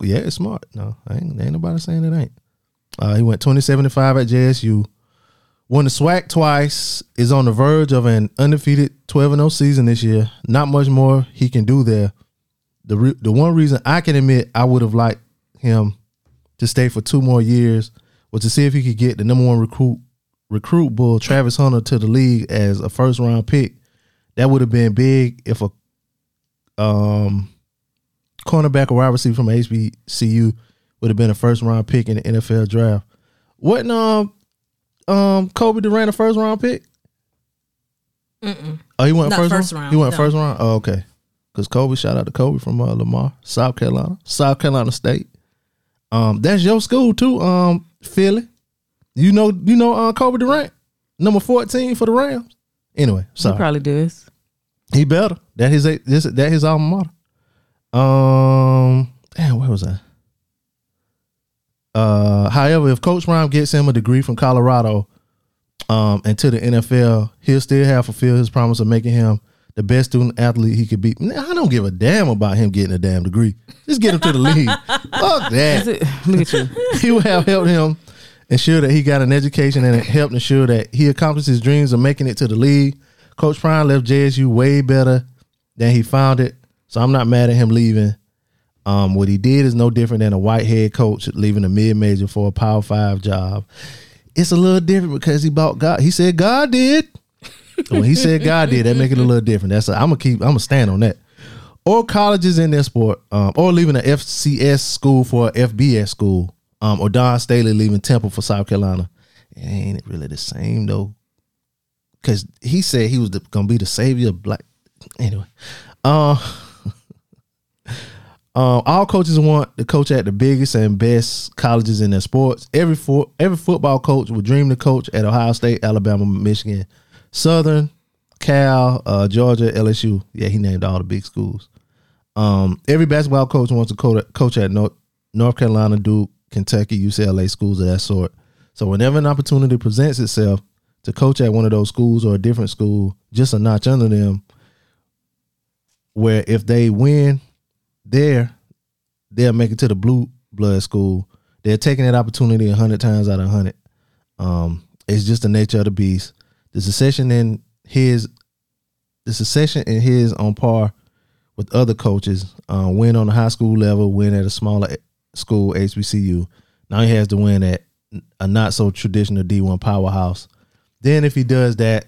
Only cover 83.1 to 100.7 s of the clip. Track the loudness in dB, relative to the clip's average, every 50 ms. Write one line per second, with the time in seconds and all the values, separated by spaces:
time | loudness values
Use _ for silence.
83.1 | _ _ _ _ _ -2 -2 -2 0 0 0 0 0 2 2 2 2 0 0 0
84.1 | 2 2 2 2 0 0 0 2 2 2 2 2 2 2 2 2 2 2 4 4
85.1 | 2 0 -2 -4 -12 _ _ _ _ _ _ _ _ -2 0 2 2 2 2 0
86.1 | 0 2 2 2 2 2 0 -2 -4 _ _ _ _ _ _ _ -4 -2 0 2
87.1 | 2 2 2 2 2 2 4 2 2 2 2 2 2 2 2 2 2 2 0 0
88.1 | -2 -4 _ _ _ _ _ _ _ _ _ _ _ _ -6 -2 0 0 0 0
89.1 | 0 0 0 0 0 0 0 2 2 2 2 2 2 2 0 0 2 0 0 0
90.1 | 0 0 0 0 0 0 0 0 0 0 0 0 2 2 0 0 0 0 0 0
91.1 | -2 -4 -6 -8 -6 -2 -2 0 0 0 0 0 0 2 2 2 2 2 2 0
92.1 | 0 0 -2 -4 -2 -2 -2 -2 -2 -2 0 0 0 0 -2 -2 -2 -2 -2 -2
93.1 | -2 -4 -4 -4 -4 -4 -4 -6 -6 -8 -10 -12 _ -20 -20 -20 -20 -20 -20 -20
94.1 | _ _ _ _ _ -2 0 0 2 2 4 4 2 2 2 2 0 0 0 -2
95.1 | -4 -4 -2 0 0 0 0 0 0 0 0 0 -2 -2 -2 -2 0 2 2 2
96.1 | 2 2 2 2 2 2 0 2 2 0 0 0 0 2 2 2 2 2 0 -4
97.1 | -10 -20 _ _ _ _ -20 -20 -20 -20 _ _ -10 -8 -6 -2 0 0 2 2
98.1 | 2 2 2 2 0 0 0 0 0 0 0 2 2 2 2 2 2 2 0 0
99.1 | 2 2 2 2 2 2 2 0 0 0 0 0 -2 0 0 -2 -2 0 0 0
100.1 | 0 0 0 0 -2 0 0 0 0 0 0 0